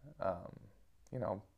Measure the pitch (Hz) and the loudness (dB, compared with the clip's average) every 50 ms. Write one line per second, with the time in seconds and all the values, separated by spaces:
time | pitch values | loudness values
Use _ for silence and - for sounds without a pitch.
0 | - 147 - - - 95 90 85 - - - - - - - - - - - - | -16 -14 -4 0 2 2 2 2 -2 -8 -10 -10 -14 -16 -18 -18 -20 -20 -20 -20
1 | - - 131 127 113 - 98 101 - - - | -12 -6 -2 2 2 2 2 2 -2 -8 -18